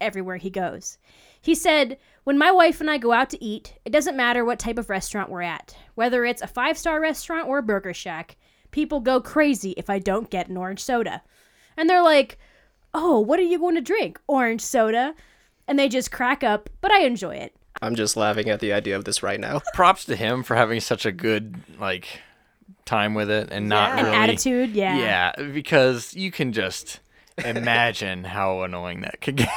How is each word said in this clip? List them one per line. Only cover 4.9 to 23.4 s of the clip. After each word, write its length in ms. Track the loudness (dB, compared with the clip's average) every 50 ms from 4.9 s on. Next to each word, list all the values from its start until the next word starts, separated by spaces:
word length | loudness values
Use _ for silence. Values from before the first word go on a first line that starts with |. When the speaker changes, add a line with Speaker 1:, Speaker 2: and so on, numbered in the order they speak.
Speaker 1:
restaurant 380 | -4 -4 -4 -4 -6 -6 -6 -6
we're 120 | -8 -8
at. 340 | -6 -6 -8 -10 -12 -18 -20 -20 -20 _ -4
Whether 300 | -2 0 2 2 2 0
it's 180 | 0 -2 -4
a 40 | -8 -8
five-star 520 | -4 -2 -2 -2 -2 -2 -2 -2 -2 0
restaurant 460 | 0 -2 -2 -4 -6 -6 -6 -6 -4
or 120 | -2 -2 -2
a 40 |
burger 300 | 0 0 -2 -2 -2 -6 -10
shack, 420 | -10 -10 -10 -10 -12 -12 -16 -20 _ _ _ _ _ _ _
people 260 | -4 -4 -2 -2 -2 -2
go 220 | 0 2 2 0
crazy 520 | 0 0 0 2 2 2 2 0 -4 -8 -8
if 120 | -8 -6 -4
I 80 | -4 -4
don't 300 | -2 -2 -2 -2 -4 -6
get 180 | -6 -6 -6 -6
an 80 | -8
orange 260 | -8 -8 -8 -8 -8
soda." 400 | -4 -2 -2 -2 -2 -2 -6 -10 -14 _ _ _ _ _ _ _ _ _ -4
And 120 | 0 2 4
they're 120 | 6 6
like, 360 | 6 8 6 6 4 2 -2 -20 -20 _ _ _ _ _ _ _ _ _ -4
"Oh, 260 | 0 2 4 4 4
what 180 | 4 4 2 2
are 40 |
you 160 | 2 2 2 0
going 160 | 0 0 0
to 80 | 0
drink? 360 | 0 0 -2 -2 -2 -4 -6 -8 _
Orange 360 | 0 0 2 2 0 0 -2
soda?" 520 | -4 0 2 2 2 2 2 0 0 -2 -4 -10 -18 _ _ _ _ _ _ _ _ -2
And 100 | 2 2
they 120 | 2 2
just 200 | 2 0 -4 -4
crack 320 | -4 -2 -2 0 0 0
up, 280 | 0 0 0 0 -4 -8 -8 -2
but 100 | 2 4
I 100 | 4 6
enjoy 340 | 4 4 2 -2 -6 -8 -8
it. 200 | -10 -12 -14 _ _ _ _ -12 -6
Speaker 2:
I'm 120 | -4 -2 0
just 220 | 0 0 0 2
laughing 320 | 2 2 2 2 2 0 0
at 120 | 0 0
the 120 | 0 0
idea 240 | 0 0 0 0 -2
of 80 | -4 -4
this 180 | -4 -4 -4
right 160 | -2 -2 -4 -4
now. 220 | -4 -4 -4 -4 -6
<laughs> 80 | -2 2
Speaker 3:
Props 320 | 4 6 6 6 2 0
to 100 | -6 -4
him 260 | -2 0 0 -2 -2
for 140 | -2 0 4
having 240 | 4 4 4 2 -2
such 240 | -2 -2 -2 -2 -2
a 80 | -4
good, 440 | -4 -2 0 0 0 0 -2 -6 -12 -16 -18 -18 -12 -6
like, 420 | -4 -4 -4 -4 -6 -12 -18 -18 -20 -20 _ _ _ _ _ _ _ -20 -20 _ -6
time 260 | -2 0 0 2 2 0
with 160 | 0 0 0
it 200 | 0 0